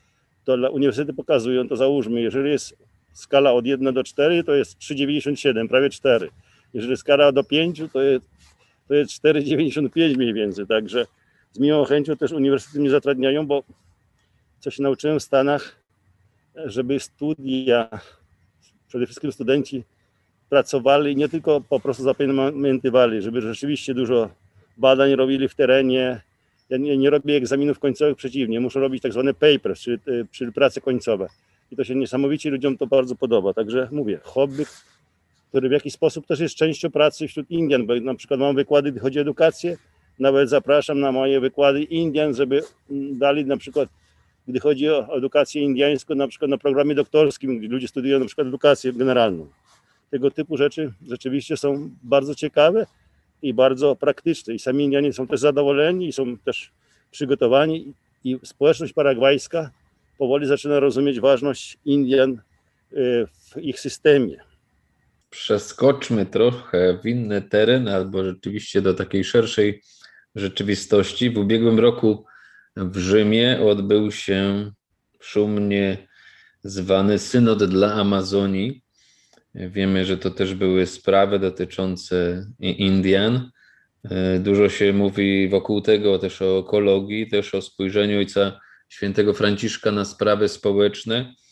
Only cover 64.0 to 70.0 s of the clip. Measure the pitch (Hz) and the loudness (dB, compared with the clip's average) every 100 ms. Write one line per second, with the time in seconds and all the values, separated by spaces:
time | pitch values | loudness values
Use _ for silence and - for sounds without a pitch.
64 | 160 143 113 73 _ _ _ _ _ _ | 4 4 4 -4 _ _ _ _ _ _
65 | _ _ _ - - 104 - - 135 135 | _ _ _ -10 -2 -2 -2 0 2 2
66 | - 113 95 - 117 123 - 90 90 90 | 0 -2 0 2 2 0 -2 0 2 0
67 | 113 120 110 104 90 104 107 127 117 98 | -2 -4 -4 -6 -2 2 4 2 0 -2
68 | 95 98 95 90 - 104 - 101 95 90 | -4 -4 -4 -6 -8 -10 -4 0 2 0
69 | 95 101 95 123 113 - 104 101 _ _ | -2 -4 0 0 2 2 0 -2 _ _